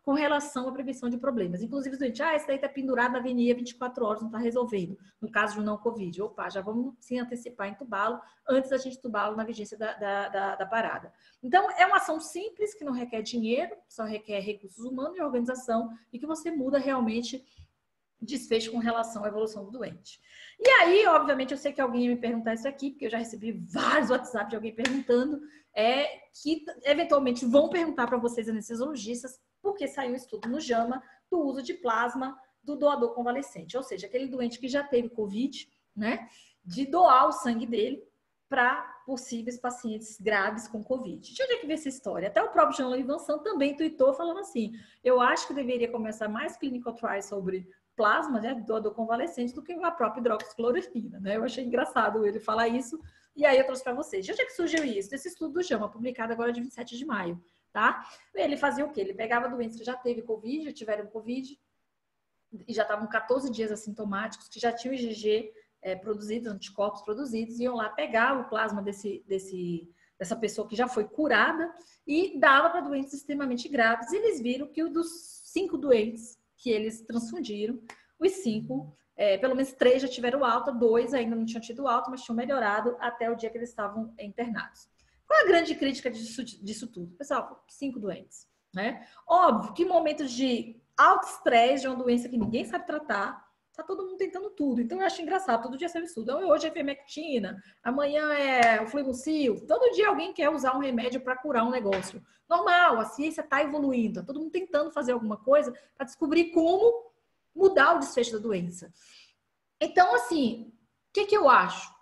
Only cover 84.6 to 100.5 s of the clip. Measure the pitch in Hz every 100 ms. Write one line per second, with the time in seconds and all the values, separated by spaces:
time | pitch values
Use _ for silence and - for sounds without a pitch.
84.6 | - - - _ _ _ - 622 427 339
85.6 | 320 311 277 - 254 226 226 - 240 -
86.6 | 196 214 240 185 175 - 285 262 - -
87.6 | _ - 277 247 202 - - - - _
88.6 | _ 180 214 - - - - 339 339 214
89.6 | - - 359 349 311 302 277 240 262 233
90.6 | - - _ - 302 370 - - - 240
91.6 | 240 277 262 247 247 240 240 240 202 226
92.6 | - 349 349 302 302 208 208 - - _
93.6 | _ - 320 381 381 370 381 359 403 -
94.6 | 285 240 240 359 381 370 311 370 381 233
95.6 | 247 262 339 339 330 - 226 285 370 302
96.6 | 311 320 277 277 - - 320 254 185 190
97.6 | - _ 240 269 285 294 302 294 277 254
98.6 | 233 220 220 277 269 247 - 311 269 202
99.6 | - 466 494 381 427 294 349 359 294